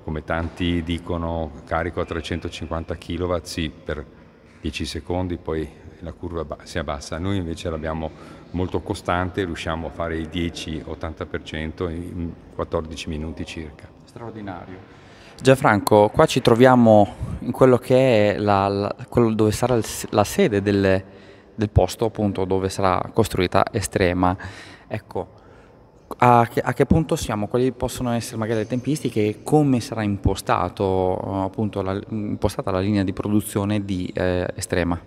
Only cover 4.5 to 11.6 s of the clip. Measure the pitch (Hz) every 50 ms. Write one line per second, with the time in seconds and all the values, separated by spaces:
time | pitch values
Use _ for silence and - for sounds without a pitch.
4.5 | - - - 82 78 - 85 76 - 85 82 - 87 90 92 90 87 85 - -
5.5 | 80 80 78 76 - - - - - - - 82 - - - 87 85 82 78 73
6.5 | 76 - - - - 90 80 71 76 73 - - - 82 87 98 101 98 90 82
7.5 | 82 80 - 90 80 78 76 80 80 80 80 78 78 - - - - - - -
8.5 | - 85 90 87 - 92 - - 104 - - - 90 87 90 92 90 - 98 87
9.5 | 82 78 - 87 80 82 82 76 73 - 85 85 80 82 82 78 80 90 85 85
10.5 | 82 - - - 78 76 - - 80 - - 82 82 - 90 80 - 82 - -
11.5 | - 78